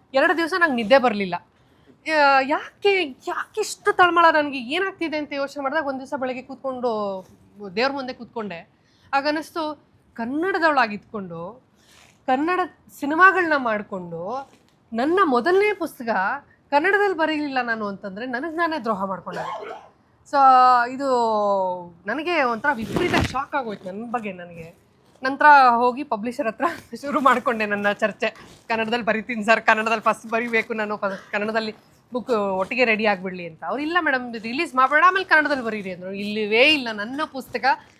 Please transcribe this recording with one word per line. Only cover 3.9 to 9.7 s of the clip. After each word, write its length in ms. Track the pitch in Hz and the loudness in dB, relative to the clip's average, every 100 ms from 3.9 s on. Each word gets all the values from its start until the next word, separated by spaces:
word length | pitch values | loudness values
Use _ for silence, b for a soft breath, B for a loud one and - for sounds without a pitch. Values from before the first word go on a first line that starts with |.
ತಳಮಳ, 320 | 415 359 339 330 311 | 4 4 6 6 4
ನನಗೆ 220 | 294 269 | 0 -4
ಏನಾಗ್ತಿದೆ 580 | 233 330 392 381 330 302 | -6 -4 -4 -4 -6 -4
ಅಂತ 160 | 294 | -6
ಯೋಚನೆ 300 | 285 277 285 | -6 -8 -6
ಮಾಡಿದಾಗ 240 | 269 302 277 | -4 -4 -4
ಒಂದ್ 140 | 262 | -6
ದಿವಸ 140 | 269 285 | -8 -6
ಬೆಳಗ್ಗೆ 220 | 254 254 | -6 -6
ಕೂತ್ಕೊಂಡು, 840 | 254 262 269 254 240 214 202 190 180 - _ 202 202 180 | -10 -12 -8 -4 -2 -2 -4 -6 -12 -20 _ -18 -8 -2
ದೇವ್ರ 160 | 262 | -2
ಮುಂದೆ 200 | 277 254 | -2 -8
ಕೂತ್ಕೊಂಡೆ. 560 | 254 226 233 208 170 196 _ _ _ _ | -12 -12 -10 -10 -10 -16 _ _ _ _
ಆಗ 120 | 269 294 | -2 0
ಅನಿಸ್ತು, 560 | 302 302 349 302 | -2 -6 -6 -6